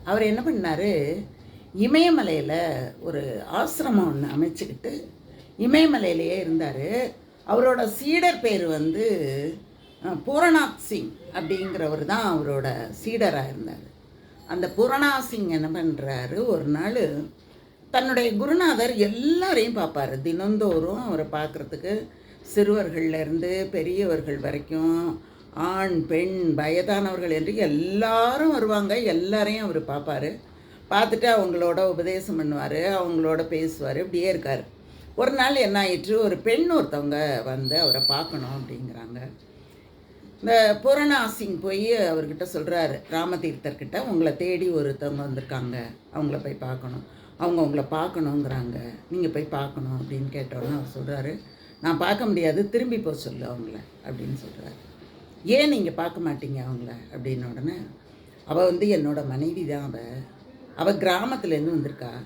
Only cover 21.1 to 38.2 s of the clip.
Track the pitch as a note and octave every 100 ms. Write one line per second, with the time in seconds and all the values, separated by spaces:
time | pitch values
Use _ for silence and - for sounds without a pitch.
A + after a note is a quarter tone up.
21.1 | E3 D3+ D3+ D3+ D3+ D3 D#3 F3+ G#3+ -
22.1 | - - - - G#3 G3+ G#3 F#3 D#3+ D#3+
23.1 | D#3 D3+ E3 F3 F#3 F#3+ G3 D#3+ F#3 G3
24.1 | D#3+ C#3+ C#3+ C#3 C#3+ C#3+ D#3+ D#3+ E3 E3+
25.1 | D#3+ - - - - E3+ F#3+ F#3+ F3 -
26.1 | D#3+ F3+ F#3+ E3+ C#3+ D3+ E3+ F3+ G3+ G3+
27.1 | F#3 F3 D#3+ D#3+ G#3 F3+ D3 F3 G3 A3
28.1 | A3+ A#3 C4+ D#4 C#4+ G#3+ G#3+ G3+ G#3+ A3+
29.1 | E3 F#3 G#3+ G#3 G#3+ G#3 D#3+ D3+ C#3+ C#3+
30.1 | C#3+ D3 A3 - - - - - G3 A3
31.1 | A3 A#3+ A3+ F#3+ F3 F3 E3 F#3+ E3 F3
32.1 | F#3 F#3+ D#3+ D3+ D3 C#3 D3+ F3 G3 F3
33.1 | E3 D#3+ D#3+ D#3+ D#3+ D#3+ D#3+ C#3 C3+ F#3
34.1 | F3+ F3+ F3+ C#3+ C3 - - - - -
35.1 | - B3 C4+ C4 C#4 A3 G3+ G3 F3 F3+
36.1 | G#3+ G#3+ F3+ A3 A#3 E4+ E4 D3+ D3 C#3+
37.1 | D3 D3+ C3 A#2 C3 C3+ - - - -
38.1 | C#3+